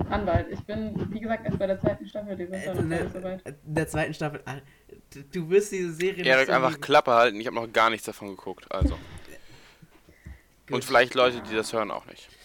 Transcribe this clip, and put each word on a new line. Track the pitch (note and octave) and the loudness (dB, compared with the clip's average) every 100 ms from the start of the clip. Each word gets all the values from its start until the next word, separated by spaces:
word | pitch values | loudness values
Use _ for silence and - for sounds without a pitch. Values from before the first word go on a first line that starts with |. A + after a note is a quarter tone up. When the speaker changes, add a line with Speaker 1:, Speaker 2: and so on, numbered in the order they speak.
| - | -4
Speaker 1:
Anwalt. | G3+ G3 E3+ E3+ | -2 2 0 0
Ich | - | -8
bin, | - G#3+ A3 G#3 F#3+ | -8 -6 -6 -6 -6
wie | G#3 | -6
gesagt, | A3 A3 G#3+ | -4 -4 -4
erst | G3 | -2
bei | G3 | -2
der | F#3+ | 0
zweiten | - D4+ G3+ | -2 -2 -6
Staffel. | - G#3 F#3+ | -10 -8 -8
Die | F3+ | -8
sind | F#3+ | -8
Speaker 2:
Äh, | F#3+ | -6
Speaker 1:
da | F3+ | -4
noch | |
Speaker 2:
ne, | E3 E3 | -2 -2
Speaker 1:
gar | |
nicht | F3+ | -4
so | F#3 | -8
weit. | F#3 F#3 - | -10 -10 -12
Speaker 2:
in | D3 - D3+ | -16 -6 -2
der | D#3 | -2
zweiten | D#3 D#3 | -2 -4
Staffel. | D#3 D3+ C#3+ - | -4 -6 -6 -10
Ah, | C#3 - _ _ - _ | -12 -14 _ _ -20 _
du, | C#3 C#3+ | -20 -10
du | F#3 D#3+ | -6 2
wirst | G3 G3+ | 2 4
diese | F#3+ F3+ | 0 -4
Serie | D#3+ F#3 F3+ | -2 -2 0
Speaker 3:
Erik, | D#3 C3 | 4 4
Speaker 2:
nicht | C3 | 6
so | |
Speaker 3:
einfach | B2+ C3 | 4 2
Speaker 2:
lieben. | - | 0
Speaker 3:
Klappe | - D3 D3+ | 4 4 6
halten. | A#2 A#2+ G#2 | 6 6 4
Ich | A#2 | -4
hab | |
noch | A2+ A#2 | -4 -2
gar | A2+ A2+ | 4 4
nichts | A2 - | 2 -6
davon | G#2+ G#2 | -10 -12
geguckt, | F#2+ - F#2 - | -12 -12 -14 -8
also. | F#2+ - - F2 - - - - - - _ - _ _ _ - - _ _ - | 0 0 -2 -10 -18 -18 -18 -20 -20 -20 _ -20 _ _ _ -20 -20 _ _ -6
Speaker 2:
Gut. | A#2+ | -4
Speaker 3:
Und | A#2+ | 4
vielleicht | B2+ B2+ | 6 6
Leute, | C3 B2+ A#2+ G#2+ | 6 4 2 -2
die | |
das | A2 G#2+ | -2 -2
hören, | A2+ G#2 | -2 -2
auch | - - | -4 -10
nicht. | - - - | -20 -20 -20